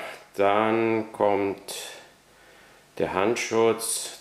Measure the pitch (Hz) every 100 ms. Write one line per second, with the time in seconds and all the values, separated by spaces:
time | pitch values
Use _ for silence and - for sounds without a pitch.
0 | - - - - 98 104 110 113 113 113
1 | 110 - 104 101 101 95 - - - -
2 | - _ _ _ - - - - _ -
3 | 82 85 101 120 - 113 113 110 - -
4 | - -